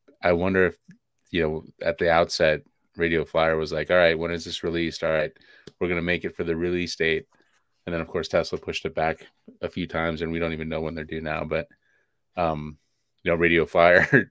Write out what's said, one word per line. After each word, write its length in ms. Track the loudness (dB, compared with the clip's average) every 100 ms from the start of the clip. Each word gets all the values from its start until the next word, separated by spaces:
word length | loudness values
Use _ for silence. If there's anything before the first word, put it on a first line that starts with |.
| _ _
I 100 | 0
wonder 340 | 2 2 2 2
if, 80 | 0 _ -20 _ _ _
you 120 | -2
know, 220 | -2 -2 -10 _
at 160 | -4 0
the 120 | 2
outset, 520 | 4 2 2 2 2 -4 _ _ -4
Radio 280 | 0 0 0
Flyer 300 | 0 2 0
was 140 | -2
like, 180 | -4 2
"All 60 | 4
right, 220 | 4 4
when 120 | -2
is 140 | -6 -8
this 180 | -8
released? 400 | -4 -2 -4 -4
All 80 | -2
right, 200 | 0 -2 -6 _ _ -20 -8
we're 100 | -4
gonna 120 | -2
make 240 | -2 -2
it 100 | -4
for 100 | -6
the 120 | -4 -2
release 400 | -2 -2 -4 -2
date." 300 | -2 -2 -4 _ _ _ _ _
And 80 | -8
then, 60 | -6
of 80 | -4
course, 200 | -6 -2
Tesla 300 | -2 0 -6
pushed 280 | -8 -8 -6
it 80 |
back 320 | -2 -2 -4 -12 _ -20 _
a 80 | -10
few 180 | -8 -6
times, 360 | -4 -4 -4
and 100 | -4
we 60 | -4
don't 140 | -4
even 140 | -6 -6
know 100 | -6
when 140 | -6
they're 100 | -8
due 160 | -8 -8
now. 240 | -6 -6
But, 240 | -4 -6 -6 _ _ _ _ _ _ -4
um, 420 | -2 -2 -8 -16 _ _ _ _
you 80 | -2
know, 60 | 2
Radio 300 | 4 4 2
Flyer 640 | 6 8 8 6 2 2